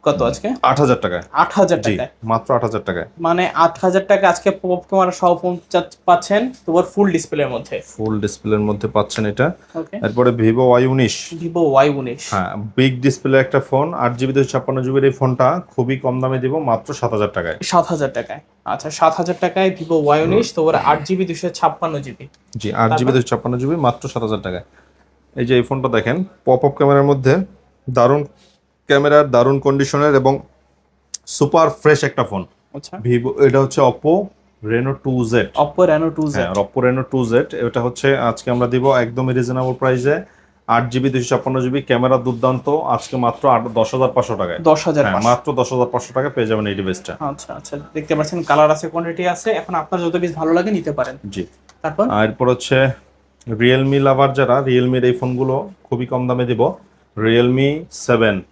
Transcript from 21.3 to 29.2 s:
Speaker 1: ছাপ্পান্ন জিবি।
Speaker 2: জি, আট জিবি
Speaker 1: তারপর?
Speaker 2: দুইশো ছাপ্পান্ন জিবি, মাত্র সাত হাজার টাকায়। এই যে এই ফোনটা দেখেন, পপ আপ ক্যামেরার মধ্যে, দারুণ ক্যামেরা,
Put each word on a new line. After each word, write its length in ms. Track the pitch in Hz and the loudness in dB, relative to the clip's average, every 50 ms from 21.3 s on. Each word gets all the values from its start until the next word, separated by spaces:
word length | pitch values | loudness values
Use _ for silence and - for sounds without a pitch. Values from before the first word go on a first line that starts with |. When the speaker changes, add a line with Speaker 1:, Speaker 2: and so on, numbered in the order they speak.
| 165 147 - 175 | -4 -6 -6 -8
Speaker 1:
ছাপ্পান্ন 500 | 165 - - 160 151 - - 160 156 143 | -4 0 -2 -2 -2 -2 -6 -6 -6 -6
জিবি। 300 | 135 135 110 _ 127 139 _ _ _ _ - | -8 -10 -16 _ -20 -20 _ _ _ _ -14
Speaker 2:
জি, 160 | 110 104 107 - | -8 -6 -4 0
আট 180 | - 117 113 | 2 2 2
জিবি 80 | 151 156 | 2 2
Speaker 1:
তারপর? 140 | 123 127 127 | 2 2 2
Speaker 2:
দুইশো 160 | 131 120 - | 2 2 0
ছাপ্পান্ন 300 | 123 113 - 127 123 123 | -2 -4 -2 -4 -4 -2
জিবি, 180 | 127 139 160 | -2 -2 -2
মাত্র 320 | 170 143 123 120 - - 135 | 0 0 0 0 -2 -8 -8
সাত 140 | - 123 113 | -6 -6 -4
হাজার 200 | 107 110 101 95 | -4 -6 -6 -6
টাকায়। 200 | 95 90 90 87 _ _ _ _ _ _ _ _ _ _ _ _ _ _ | -8 -8 -8 -12 _ _ _ _ _ _ _ _ _ _ _ _ _ _
এই 100 | - 127 | -6 -2
যে 100 | 120 131 | 2 2
এই 60 | 123 120 | 2 2
ফোনটা 260 | - 135 135 127 127 | 0 -4 -4 -2 0
দেখেন, 360 | 117 110 110 117 131 170 185 196 - _ _ | 0 0 0 0 -2 -2 -4 -6 -10 _ _
পপ 200 | - 127 123 - | 2 2 4 2
আপ 80 | 143 139 | 0 0
ক্যামেরার 260 | - 147 139 143 139 139 | 2 4 4 6 4 4
মধ্যে, 340 | 143 143 135 127 131 139 180 190 - - _ _ _ _ _ _ - | 4 2 2 2 2 2 2 0 -6 -10 _ _ _ _ _ _ -4
দারুণ 340 | 123 123 120 123 139 147 147 143 _ _ _ _ _ _ _ _ _ _ _ | 2 4 4 4 4 2 0 -6 _ _ _ _ _ _ _ _ _ _ _
ক্যামেরা, 380 | _ 143 143 143 147 147 151 | _ 2 4 4 6 6 6